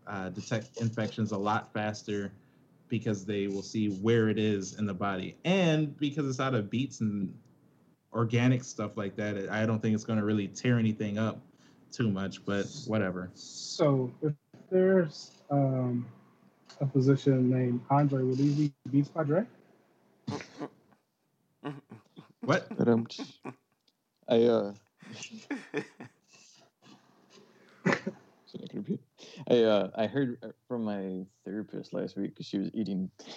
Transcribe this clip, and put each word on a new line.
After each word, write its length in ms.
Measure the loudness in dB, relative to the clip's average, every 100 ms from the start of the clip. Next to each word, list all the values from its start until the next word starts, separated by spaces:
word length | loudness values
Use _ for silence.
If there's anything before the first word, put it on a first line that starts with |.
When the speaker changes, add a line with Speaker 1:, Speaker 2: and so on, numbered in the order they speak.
| -10
Speaker 1:
uh, 220 | -8 -6
detect 480 | -8 -6 -6 -6 -4
infections 500 | -4 -2 -4 -2 -2
a 60 | 0
lot 340 | 0 -2 -2
faster 600 | -4 -4 -4 -6 -6 -6 -10 _ _ _ _ -6
because 360 | -4 -2 -4 -2
they 220 | -2 -2
will 140 | -4
see 240 | -4 -2 0
where 380 | 0 2 4 4
it 80 | 2
is 400 | 2 0 -4 -4
in 80 | -4
the 80 |
body. 440 | -2 -2 -4 -6 -6 0
And 500 | 2 4 2 0 -2
because 300 | -4 -2 -2
it's 120 | 0
out 120 | 0
of 160 | 0 0
beets 300 | -2 -2 -2
and 320 | -2 -2 -4 -8 -20 _ _ _ _ _ _
organic 520 | -2 0 4 4 2
stuff 340 | -2 -8 -8 -6
like 180 | -8 -4
that, 340 | -4 -4 -4
I 160 | 0 0
don't 160 | 2
think 140 | 2 0
it's 80 |
gonna 200 | 0 0 2
really 240 | 0 0
tear 280 | -2 2 4
anything 400 | 2 0 -2 -2
up 220 | -2 -4 -12 _ -20 _ -14
too 180 | -2 0
much, 320 | 0 -4 -6 -4
but 200 | -2 -2 -6 -4
whatever. 440 | 0 0 -2 -8 -12
Speaker 2:
So 760 | -18 -14 -8 0 2 2 0 -2
if 120 | -4 -4 _ -20 0
there's, 600 | 4 6 6 2 -4 -18 -16 -2
um, 560 | 2 2 2 0 -2 -4 -14 -20 _ _ _ -16 -4
a 60 | 0
physician 600 | 4 6 6 6 4 4
named 300 | 4 2 0 2
Andre, 340 | 4 4 2
would 140 | 0 2
he 100 | 2
be 240 | 4 0 -2 0
Beats 180 | 2 2
by 140 | 0
Dre? 220 | 0 2 0 -8 _ _ _ _ _ _ -8 -8 -8 -12 -12 _ _ _ _ _ _ _ _ _ -12 -12 -14 -20 _ -20 -20 -10
Speaker 1:
What? 260 | 0 0 0 -2
Speaker 3:
But, 100 | 2
um, 180 | 2 0 -8 -14 -14 -16 -18 _ _ _ _ _ _ 0
I, 160 | 4
uh, 300 | 6 4 0 -8 _ _ -20
Speaker 4:
<laughs> 600 | -16 -16 -16 -10 -10 -8 -8 -8 -14 -20 _ _ -20 -20 -20 _ _ -20 -20 _ _ _ -20 -20 _ _ _ 0
Speaker 3:
so 720 | 0 -2 -12 _ _ _ -16
I 40 | -12
can 120 | -10
repeat. 200 | -6 -6 _ _ -20 -8 4
I, 140 | 6
uh, 260 | 8 6 2 0
I 120 | -2
heard 460 | 0 -2 -4 -12 -14 -8
from 160 | -4
my 420 | -2 -4 -4 -6 -8 _ -10
therapist 480 | -8 -8 -10 -8
last 240 | -6 -6 -4
week 180 | -6 -6
'cause 100 | -6
she 120 | -4
was 120 | -4
eating 360 | -4 -4 -2 -4 -8 -20